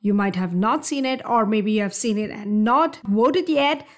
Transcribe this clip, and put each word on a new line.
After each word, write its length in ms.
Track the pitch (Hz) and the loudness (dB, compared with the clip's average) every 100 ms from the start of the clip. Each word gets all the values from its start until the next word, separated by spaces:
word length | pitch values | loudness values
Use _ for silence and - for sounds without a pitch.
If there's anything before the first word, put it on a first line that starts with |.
you 120 | 208 | -2
might 220 | 202 196 180 | 0 0 -2
have 180 | 185 | -2
not 320 | 175 214 302 - | 0 0 0 -2
seen 200 | 277 262 | -2 -2
it, 200 | 254 - | -4 0
or 200 | 233 208 | 0 2
maybe 260 | 220 208 | 0 0
you 100 | 214 | 0
have 120 | 196 | -2
seen 240 | - 240 208 | -2 -2 -2
it 120 | 214 | -4
and 360 | - 208 214 220 | -8 -2 0 2
not 340 | 269 330 - 208 | 4 2 -2 -2
voted 420 | 202 247 370 359 | 2 2 2 0
yet. 400 | 294 285 294 - | 2 2 0 -6